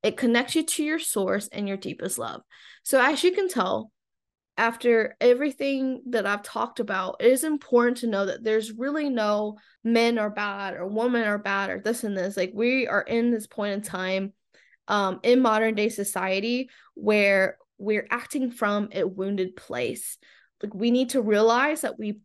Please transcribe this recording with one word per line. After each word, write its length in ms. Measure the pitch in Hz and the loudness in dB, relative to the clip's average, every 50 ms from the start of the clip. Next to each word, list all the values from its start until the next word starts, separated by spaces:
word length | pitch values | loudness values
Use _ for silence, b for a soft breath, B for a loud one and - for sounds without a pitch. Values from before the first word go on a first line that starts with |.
it 160 | - 214 - | 0 -2 -2
connects 380 | - 262 240 233 233 262 262 - | 2 2 4 4 2 2 2 0
you 80 | 320 320 | -2 0
to 200 | 320 - - 294 | 0 -2 -2 -2
your 160 | 302 311 330 | -2 -2 -4
source 480 | 320 - - 214 196 190 190 208 208 - | -4 -4 -2 -2 0 0 -2 -2 -4 -6
and 180 | - 202 208 | -8 -8 -6
your 100 | 196 196 | -6 -6
deepest 400 | 190 190 - - - - - - | -6 -8 -10 -10 -8 -6 -8 -6
love. 240 | 117 113 113 - - _ B B B B B B B B | -6 -8 -8 -10 -12 _ B B B B B B B B
So 160 | - - 262 | 2 4 4
as 240 | 247 269 311 277 - | 4 4 2 2 2
you 80 | 359 | 2
can 160 | 370 415 392 | 2 2 -2
tell, 440 | 359 - 247 180 185 - 220 220 - _ _ _ _ _ _ _ _ _ _ _ _ _ | -2 0 -2 0 0 -2 -4 -6 -10 _ _ _ _ _ _ _ _ _ _ _ _ _
after 600 | - 220 226 233 - - 240 233 226 214 - - _ | 0 0 0 0 0 2 4 4 4 2 0 -2 _
everything 840 | - 247 247 247 285 302 269 _ 277 277 277 262 262 262 262 - - 254 | 4 4 6 6 2 -2 -2 _ -2 -2 -2 0 -2 -2 -4 -6 -8 -4
that 140 | 240 220 196 | -2 -2 0
I've 160 | 202 202 208 | 0 -2 -4
talked 380 | 208 - - 220 226 240 - - | -6 -8 -4 -4 -4 -4 -2 -6
about, 380 | 226 208 196 190 185 185 - - | -4 -2 -2 -4 -4 -4 -6 2
it 80 | - | 4
is 160 | 233 262 262 - | 4 4 4 2
important 540 | 320 302 285 - - 254 240 240 240 247 | -2 -2 -4 -2 2 4 4 4 4 2
to 100 | 240 247 | 0 -2
know 180 | 233 208 196 196 | -2 0 0 0
that 180 | 190 - - 226 | -2 -4 -4 -2
there's 280 | 220 220 220 214 226 | 0 0 0 0 -4
really 380 | 220 226 247 277 294 311 302 285 | -8 -6 -6 -4 -2 -2 -2 -2
no 480 | 262 233 214 208 208 208 214 214 208 208 B B B B _ | -2 0 0 0 0 0 -2 -4 -8 -12 B B B B _
men 340 | 226 233 226 233 233 240 | 2 4 4 4 4 2
are 120 | 226 214 208 | 0 -2 -2
bad 460 | 202 208 208 202 196 196 196 190 - | -4 -4 -6 -6 -6 -6 -6 -8 -6
or 120 | - 175 | -6 -8
women 360 | 196 208 220 233 247 247 240 226 | -4 -4 -2 0 0 0 0 0
are 100 | 208 208 | 0 -2
bad 320 | 208 208 196 196 196 196 190 | -2 -2 -2 -2 -2 -2 -2
or 120 | 180 196 | -4 -4
this 240 | 202 214 240 240 - | -2 -4 -4 -2 -4
and 100 | 208 202 | -4 -4
this. 220 | 190 180 196 196 | -2 -4 -4 -2
Like, 140 | 202 185 185 - | -4 -4 -4 -2
we 340 | 202 226 240 254 262 247 | 0 0 2 2 2 0
are 140 | - - 202 | 0 0 -2
in 300 | - - 233 233 233 240 | -2 0 0 0 2 2
this 160 | 240 220 214 | 0 0 -4
point 260 | - - - 202 208 196 | -8 -6 -6 -4 -4 -4
in 80 | 202 | -4
time, 500 | 208 - - 185 185 185 190 190 196 196 - _ _ _ b b b b b b _ | -6 -8 -8 -6 -4 -2 -2 -2 -2 -4 -10 _ _ _ b b b b b b _
um, 320 | - 208 208 196 190 185 185 - | 0 0 2 2 0 -2 0 2
in 180 | 233 247 254 | 4 6 6
modern 340 | 262 233 220 214 220 220 220 | 6 4 4 4 2 2 2
day 140 | 208 208 208 | 2 0 0
society 800 | 208 - 202 202 - 190 185 190 190 196 202 233 240 247 262 254 B B B B B | 0 -2 -6 -4 -4 -2 -2 0 0 0 0 0 -2 -2 -2 -6 B B B B B
where 640 | - 208 208 214 208 202 202 196 196 190 190 - _ _ _ _ | -4 0 2 4 6 6 6 6 4 4 2 -2 _ _ _ _
we're 300 | _ 208 208 214 208 - - | _ -4 -2 -2 -2 -2 -4
acting 400 | - 240 - - - 294 262 247 | -6 -6 -6 -6 -4 -2 -2 -2
from 380 | 240 - 226 208 208 208 208 208 - | -2 -2 -2 0 0 0 -2 -4 -2
a 120 | - 180 | -2 -2
wounded 520 | 185 185 196 190 196 202 196 185 185 185 | -2 -2 -4 -4 -4 -2 -2 -2 -4 -6
place. 600 | - - - - 123 123 - - - - - - b b b b b b b b _ - | -14 -16 -10 -6 -4 -4 -4 -4 -6 -10 -12 -12 b b b b b b b b _ -10
Like, 100 | 208 202 | -10 -6
we 160 | 185 220 240 | -2 0 2
need 200 | 240 247 262 247 | 2 2 2 2
to 120 | - 269 | 0 0
realize 600 | 220 214 214 208 220 226 233 240 269 302 311 311 | 2 2 4 4 6 4 4 4 2 0 0 -2
that 180 | - - - 226 | -4 -8 -8 -6
we 200 | 214 208 208 208 _ | -6 -8 -8 -8 _